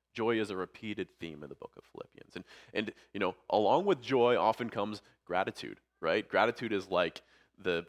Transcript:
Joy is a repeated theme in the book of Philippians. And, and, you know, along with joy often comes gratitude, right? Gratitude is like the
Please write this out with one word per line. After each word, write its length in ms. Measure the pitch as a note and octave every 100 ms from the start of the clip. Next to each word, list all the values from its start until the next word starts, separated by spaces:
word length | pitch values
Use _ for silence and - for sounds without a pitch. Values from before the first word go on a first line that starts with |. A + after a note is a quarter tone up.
| _
Joy 260 | - A2+ A2+
is 100 | G#2
a 80 | F#2
repeated 500 | F2+ - G#2+ G2+ F2+ _
theme 240 | E2 D2
in 60 | D2
the 60 | C#2
book 180 | - -
of 60 | -
Philippians. 440 | - - - - F2+
And, 100 | - - -
and, 200 | G2+ G#2+ - _
you 60 | G2+
know, 160 | F#2 - -
along 360 | G#2 G#2 C#3+ G3+
with 160 | D3
joy 360 | A2+ C3 A#2+ A2
often 320 | G#2 A2+ A#2
comes 320 | A2+ G#2 G#2 - _ -
gratitude, 540 | F2+ G#2 - A1 G1+ _ _
right? 260 | D#2+ G2+ -
Gratitude 460 | G2 A2+ A#2 A#2
is 160 | G2+ F#2
like 320 | F2+ E2+ - - _ _ _
the 240 | F#2+ E2+